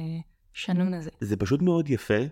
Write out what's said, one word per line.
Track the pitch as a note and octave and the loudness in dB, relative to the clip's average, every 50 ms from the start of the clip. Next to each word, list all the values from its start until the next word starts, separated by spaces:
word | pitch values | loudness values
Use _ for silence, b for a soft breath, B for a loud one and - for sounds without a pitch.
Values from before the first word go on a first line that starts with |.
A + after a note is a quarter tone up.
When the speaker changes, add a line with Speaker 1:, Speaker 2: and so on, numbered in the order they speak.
| D#3+ D#3+ E3 E3 E3 _ _ _ _ _ - | -6 -6 -8 -8 -10 _ _ _ _ _ -16
Speaker 1:
שנון | - - - F#3 F3 F3+ F#3+ F3+ | -10 -4 -2 0 2 2 0 -2
הזה? | E3+ D#3 D#3+ - - | -4 -8 -10 -10 -6
Speaker 2:
זה | - G2+ G#2 F#2+ | -4 -2 -2 0
פשוט | G2+ F#2 C3+ D3 | 0 2 2 2
מאוד | F3+ F3+ E3+ E3 D#3+ D3 | 4 4 4 4 2 2
יפה | B2+ G#2+ - - G#2+ G#2+ B2+ D3+ | 0 0 2 2 2 2 2 0